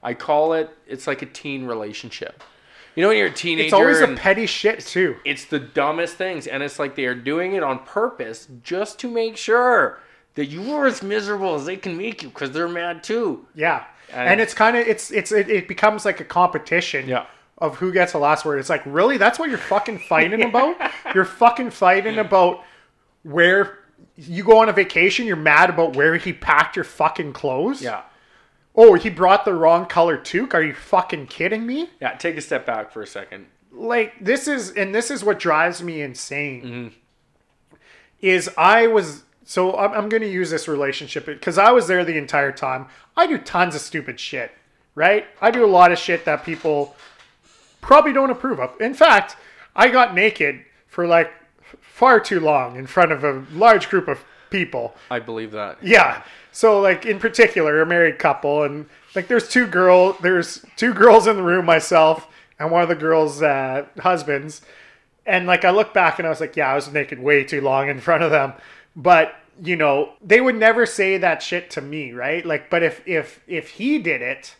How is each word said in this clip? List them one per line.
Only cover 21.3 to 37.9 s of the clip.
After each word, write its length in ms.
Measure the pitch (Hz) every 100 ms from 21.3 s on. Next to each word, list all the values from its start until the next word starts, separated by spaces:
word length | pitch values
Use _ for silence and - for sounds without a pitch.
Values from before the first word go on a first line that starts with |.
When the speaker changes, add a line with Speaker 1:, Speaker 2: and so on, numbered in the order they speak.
| - 240 240 247
Speaker 2:
fighting 480 | - 185 196 208 220
about 440 | 208 196 180 - - _ _ _ _ _
where 540 | 160 147 175 190 190 - _ _ _ _
you 260 | 156 175
go 160 | 196 220
on 80 | 226
a 40 |
vacation, 520 | 202 190 170 180 - 233
you're 100 | 170
mad 320 | 156 147 180
about 260 | 165 165 131
where 220 | 156 165
he 160 | -
packed 420 | 160 - 147 160 -
your 100 | 156
fucking 460 | - 156 156 151
clothes? 480 | 127 147 131 190 269
Speaker 1:
Yeah. 200 | 123 104 - _ _ _ _ _ _ -
Speaker 2:
Oh, 200 | 226 175
he 140 | 220
brought 360 | 170 180 196 -
the 80 |
wrong 320 | 175 160 170 175
color 320 | - 170 143
toque? 360 | - 175 262 175
Are 60 |
you 100 | 156
fucking 540 | 131 - 185 180 165 131
kidding 380 | - 170 220 233
me?" 240 | 269 339 _
Speaker 1:
Yeah, 100 | 127 -
take 200 | 170 156
a 40 |
step 240 | 143 139 -
back 260 | 113 107
for 100 | 117
a 60 | 101
second. 400 | 104 98 98 98 _ _
Speaker 2:
Like, 420 | - 226 240 220 -
this 280 | 190 262 285
is, 240 | 277 185
and 220 | 196 196
this 160 | 208 233
is 120 | 277
what 160 | 202 196
drives 420 | 175 156 170 170
me 180 | 175 160
insane, 600 | 143 123 - 143 147 127
Speaker 1:
Mm-hmm. 240 | 123 120 117 _ _ _ _ _ _ _ _ _ _